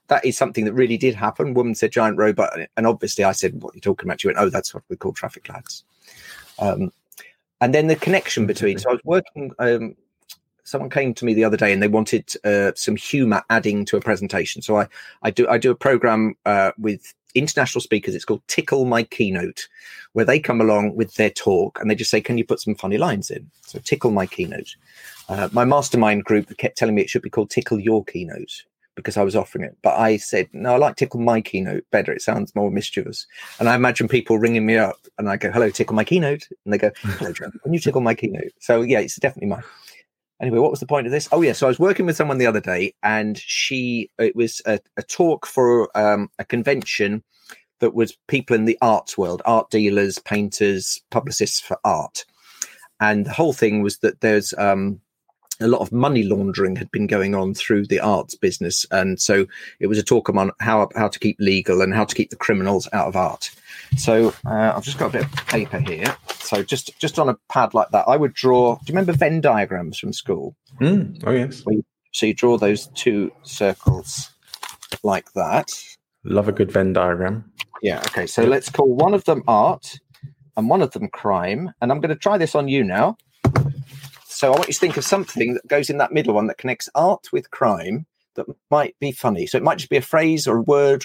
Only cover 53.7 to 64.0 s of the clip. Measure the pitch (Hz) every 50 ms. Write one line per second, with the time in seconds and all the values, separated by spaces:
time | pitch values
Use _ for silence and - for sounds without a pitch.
53.7 | 104 107 101 101 - - - 107 - - - 113 107 104 98 - - - 101 101
54.7 | 98 98 98 101 98 92 _ _ _ _ _ _ _ _ _ _ - - 110 117
55.7 | 123 - - - 113 120 131 143 143 120 104 95 104 98 98 98 92 - 98 92
56.7 | 92 90 101 - - - 104 98 107 101 95 98 101 98 95 95 101 - - -
57.7 | 110 101 101 101 - 92 - 107 101 87 - - - - - 92 92 - - 87
58.7 | - - - - - 98 95 95 92 - - - 101 98 95 - - - - -
59.7 | - _ - 98 107 107 104 - 127 113 - - 95 98 95 98 - - - 113
60.7 | 113 107 101 - - 113 107 101 - - - 107 95 - 104 98 98 95 92 -
61.7 | 90 92 95 95 98 110 107 - - - 107 - - - - - 110 95 92 98
62.7 | 98 92 - - - 101 - - 92 95 92 82 - - - - - - _ -
63.7 | - - - - - 131